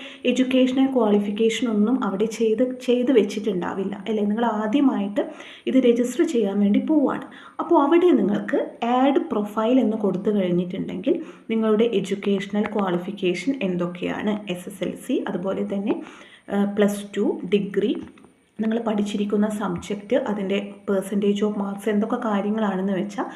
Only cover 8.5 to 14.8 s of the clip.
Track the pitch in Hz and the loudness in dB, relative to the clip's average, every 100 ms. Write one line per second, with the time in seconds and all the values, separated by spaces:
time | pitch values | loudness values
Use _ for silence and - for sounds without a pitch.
8.5 | 320 605 - 233 254 269 349 - 220 208 | -2 -2 -4 0 4 4 4 0 -2 -2
9.5 | - 220 262 214 214 196 180 220 208 180 | -2 2 4 4 0 0 0 0 0 2
10.5 | 175 180 185 170 180 202 - - - - | 0 -2 -6 -6 -4 -2 -2 -4 -16 -4
11.5 | 226 220 214 233 196 180 196 202 196 - | -2 2 2 2 0 -2 -4 -2 -2 -2
12.5 | 208 214 208 190 175 180 - 180 180 - | -2 -2 -2 -2 -2 -4 -4 -2 -2 -2
13.5 | 269 190 180 175 - 175 170 208 208 - | -2 -2 -2 -4 -4 -6 -4 -4 -4 -4
14.5 | 180 - - | -8 -8 -8